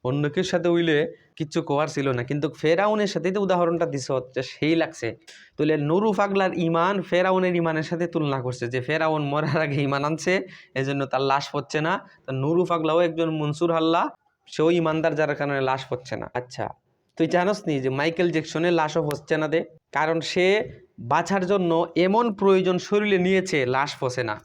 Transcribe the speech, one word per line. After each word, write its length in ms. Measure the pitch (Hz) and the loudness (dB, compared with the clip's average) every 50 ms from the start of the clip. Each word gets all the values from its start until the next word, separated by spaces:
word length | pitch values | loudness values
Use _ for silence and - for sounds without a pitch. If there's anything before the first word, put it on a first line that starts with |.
| - | -2
অন্য 180 | 127 135 147 147 147 | -2 -2 0 -2 0
কেউর 180 | 147 180 175 - | 0 -2 -2 0
সাথে 160 | - 175 165 175 170 | -2 0 2 2 2
উইলে 220 | 170 170 165 151 143 160 - - _ _ _ _ | 2 2 4 2 2 2 0 -6 _ _ _ _
কিচ্ছু 220 | - 160 151 - 170 - - | -10 -10 -4 -2 -4 -2 0
কোয়ার 200 | 143 143 156 - - | 0 0 0 0 -2
ছিল 120 | 143 139 139 127 | -2 0 0 0
না, 60 | 120 120 131 | -2 -2 -4
কিন্তু 160 | 143 147 151 147 147 - | -2 -2 -2 -4 -4 -2
ফেরাউনের 500 | - 151 170 175 202 214 214 214 208 196 | 0 2 2 4 2 2 2 0 0 -2
সাথে 160 | - 175 156 185 185 | -2 -2 -2 -2 0
যে 40 | 208 196 | 0 0
উদাহরণটা 400 | 190 190 175 175 170 170 165 170 | 2 2 2 2 2 2 0 -2
দিছত 380 | 151 139 139 131 - 139 131 127 - - | -2 -2 -6 -4 -2 -2 -2 -4 -4 -6
যে 80 | 131 131 - | -6 -6 -6
সেই 240 | - - 147 151 165 | -6 -2 0 2 2
লাগছে। 320 | 165 156 - - - 131 113 - - _ - - - - - | 2 0 -2 -4 -6 -6 -8 -8 -8 _ -20 -20 -20 -20 -18
তাহলে 220 | _ - 151 151 156 147 147 147 | _ -2 0 2 2 2 2 2
নুরু 220 | 160 196 214 220 196 202 | 2 2 2 2 2 2
পাগলার 340 | 202 202 196 196 190 185 - - 170 | 0 2 2 0 0 0 0 0 0
ঈমান 280 | 165 165 165 170 185 208 196 | 2 2 2 2 2 0 -2
ফেরাউনের 520 | 170 - 170 175 180 190 190 185 185 180 175 175 | -2 0 2 2 2 4 2 2 2 2 2 2
ঈমানের 260 | 165 160 156 156 156 - | 0 0 0 -2 -2 -4
সাথে 160 | 175 165 175 170 - | -2 -4 -4 -2 -2
তুলনা 240 | - 151 143 139 135 | -2 0 0 -2 -2
করছে 240 | 120 127 127 - 123 120 | -4 -4 -4 -4 -6 -4
যে 80 | 123 127 117 | -4 -4 -2
ফেরাউন 360 | - 151 160 160 160 156 151 147 139 | -2 -2 0 0 0 0 0 -2 -2
মরার 260 | 143 151 151 151 135 165 156 | -2 -2 0 0 0 0 0
আগে 140 | 147 139 151 143 | 0 0 0 0
ঈমান 160 | 135 139 139 143 | 0 0 0 0
আনছে, 280 | 151 160 151 - 175 185 190 185 - - - - _ _ | -2 -2 -2 0 0 0 0 -2 -6 -16 -20 -20 _ _
এজন্য 280 | 131 135 139 139 143 135 135 | -4 -2 -2 -2 -2 -2 -2
তার 100 | - 131 139 135 | 0 0 2 2
লাশ 140 | 135 143 143 - | 2 0 0 -2
পড়ছে 280 | - 143 127 - - 156 | -6 -6 -6 -2 -4 -2
না। 120 | 151 165 185 - - - - _ | 0 0 -2 -4 -6 -14 -20 _
তো 80 | _ - 135 131 | _ -8 -4 -2
নুরু 200 | 135 147 170 180 180 165 | 0 2 2 2 2 2
পাগলাও 280 | 175 165 160 156 156 170 | 0 0 0 2 2 2
একজন 280 | 175 170 156 160 165 160 156 156 | 2 2 2 -2 -2 -2 0 -2
মনসুর 300 | 151 147 147 151 170 170 | -2 -2 -2 0 0 0
হাল্লা, 300 | 165 165 160 165 165 175 226 302 - _ _ _ _ _ _ - | 2 2 2 2 2 2 0 -2 -6 _ _ _ _ _ _ -10
সেও 200 | - - 156 165 175 175 | -2 2 2 4 4 2
ঈমানদার, 320 | 165 160 156 160 156 165 151 147 | 2 2 0 2 0 0 2 0
যার 140 | 156 143 147 | 0 0 0
কারণে 240 | - 147 143 143 139 135 131 | -2 -2 -2 0 0 0 0
লাশ 140 | 131 131 135 | -2 -2 -4
পড়ছে 280 | - 131 127 - - - | -6 -8 -8 -6 -8 -8
না। 100 | - 113 - _ | -8 -8 -6 _
আচ্ছা, 300 | 123 127 127 - - 110 - - _ _ _ _ _ _ _ _ - | -8 -8 -8 -8 -8 -8 -8 -8 _ _ _ _ _ _ _ _ -2
তুই 80 | 165 151 151 | 0 2 2
জানোস 260 | 175 180 196 214 196 - | 2 2 2 0 -2 -2
নি 80 | 165 151 135 | -2 -2 0
যে 100 | 127 131 131 139 | 0 -2 -2 0
মাইকেল 300 | 147 165 165 190 180 175 156 | -2 -2 0 0 0 2 0
জ্যাকসনের 400 | 160 151 - - 156 170 180 175 165 | -2 -4 -2 -4 -2 0 2 2 2
লাশও 220 | 156 151 151 165 165 151 | 0 0 0 -2 -2 -2
পচছে 260 | 143 139 - - 160 156 | -4 -6 -4 -2 -2 -2
না 80 | 156 151 | 0 0
দে? 120 | 151 165 - - - - _ _ | 0 -2 -2 -4 -14 -20 _ _
কারণ 260 | - 139 156 156 165 165 151 - | -2 0 0 2 0 -2 -2 -2
সে 160 | - - 180 190 202 214 - - - - - _ _ - 113 120 | 0 2 2 4 2 2 0 -4 -12 -18 -20 _ _ -14 -4 0
বাঁচার 300 | 139 160 170 - 196 196 185 | 0 0 2 0 -2 -2 0
জন্য 240 | 180 208 196 180 170 165 165 170 170 - 160 175 | 0 0 2 2 2 2 2 0 0 0 2 2
এমন 180 | 185 202 226 240 240 196 196 | 4 4 2 2 0 -2 0
প্রয়োজন 360 | 196 196 190 185 185 185 180 175 | 4 4 4 4 4 2 0 0
শরীরে 400 | - - 202 208 214 208 196 180 180 | -2 0 0 0 2 2 2 2 2
নিয়েছে, 320 | 185 190 190 180 185 170 147 131 | 2 2 2 0 0 -2 0 0
লাশ 240 | 123 127 131 143 147 - - | 0 0 0 0 -2 -4 -4
পচে 240 | 143 127 123 131 117 | -4 -4 -2 -4 -4
না। 120 | 110 107 104 | -4 -6 -8